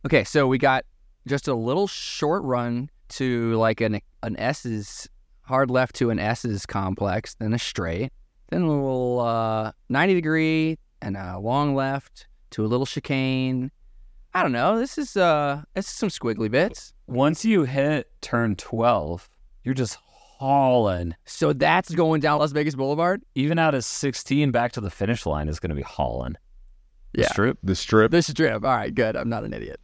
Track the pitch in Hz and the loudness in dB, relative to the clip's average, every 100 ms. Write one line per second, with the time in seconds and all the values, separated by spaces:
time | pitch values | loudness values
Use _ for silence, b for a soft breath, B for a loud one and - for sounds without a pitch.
0 | 139 147 95 151 135 131 135 131 - _ | 4 2 4 2 4 4 4 2 -2 _
1 | - _ 117 139 - 120 117 160 196 - | -20 _ -4 -4 -2 -2 0 0 -2 -4
2 | - - 151 185 143 123 120 120 143 _ | -10 -4 0 0 0 -2 -2 -4 -6 _
3 | - - 131 120 117 113 113 110 110 104 | -18 -4 -2 0 0 2 2 2 0 -2
4 | - _ 113 104 117 147 123 107 98 - | -6 _ -8 -4 -4 -4 -6 -6 -8 -14
5 | - - _ _ - 131 135 127 127 - | -16 -20 _ _ -2 0 2 2 0 0
6 | 120 110 104 120 123 101 - 104 95 95 | 0 2 0 -2 -2 -4 -4 -4 -2 -2
7 | 101 95 - - 110 117 - - 85 85 | -2 -2 -6 -6 -2 -2 -4 -6 -4 -4
8 | 131 - - _ - 170 165 147 135 127 | -6 -8 -20 _ -6 -2 0 0 0 0
9 | 123 123 117 113 113 110 110 - _ 131 | 0 0 0 0 0 -2 -4 -10 _ 2
10 | 180 185 156 160 160 160 160 160 _ _ | 4 2 2 0 2 2 0 -4 _ _
11 | 104 98 92 90 107 135 147 135 135 139 | -10 -8 -8 -6 -2 0 0 0 -2 -4
12 | - - - _ _ - 110 123 135 - | -10 -20 -20 _ _ -4 0 0 -2 -6
13 | - 135 131 131 131 127 131 _ - - | -2 0 0 0 0 -2 -4 _ -20 -20
14 | - - - 370 165 120 147 226 262 - | -20 -20 -6 0 0 2 2 2 -2 -6
15 | 277 202 175 151 143 143 151 185 - - | -4 2 4 4 2 -4 -6 -8 -8 -4
16 | 190 - 117 107 110 127 185 - - - | -4 -2 -4 -2 2 2 2 -2 -20 -20
17 | - 120 143 160 220 208 135 151 165 151 | -6 2 2 2 2 4 2 0 0 0
18 | - - - 120 113 98 - 113 117 107 | -4 -16 -2 0 0 -2 -6 2 4 4
19 | 76 87 - _ - - 123 131 117 - | 0 -8 -10 _ -20 -10 -4 -2 -2 -6
20 | _ _ _ _ 135 139 131 123 104 90 | _ _ _ _ 2 4 6 4 4 0
21 | 87 82 - - 151 139 151 175 - 165 | -4 -8 -14 -2 0 2 4 2 2 2
22 | 160 160 151 147 151 147 151 135 135 147 | 2 4 2 2 2 0 -2 -2 -2 0
23 | 175 196 _ 127 143 165 160 135 - - | 0 -2 _ -2 0 2 2 2 -4 -4
24 | 143 - - 139 147 120 120 - 98 - | -4 -4 0 2 4 2 0 -4 -8 -4
25 | 101 117 - 76 76 78 85 71 65 - | -2 -2 -2 -2 -2 -4 -4 -4 -6 -4
26 | 65 62 62 - _ - - - _ _ | -2 -2 -8 -10 _ -20 -20 -20 _ _
27 | - - - - 113 - 95 92 - 110 | -8 -2 0 2 0 0 -2 -2 4 4
28 | 113 170 160 143 151 110 135 120 107 - | 6 4 2 0 0 0 0 0 -2 0
29 | 110 120 117 113 110 110 - - | 0 0 -4 -4 -6 -8 -10 -14